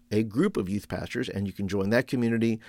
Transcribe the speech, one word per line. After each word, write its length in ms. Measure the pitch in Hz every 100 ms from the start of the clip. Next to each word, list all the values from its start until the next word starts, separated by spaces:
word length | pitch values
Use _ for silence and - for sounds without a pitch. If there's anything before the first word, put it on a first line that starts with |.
| -
a 140 | 107
group 340 | 113 110 202 -
of 100 | -
youth 200 | 101 -
pastors, 420 | 90 - 123 131
and 160 | 98 98
you 80 |
can 140 | - 98
join 200 | 98 95
that 180 | 120 123
community 540 | 131 117 117 113 110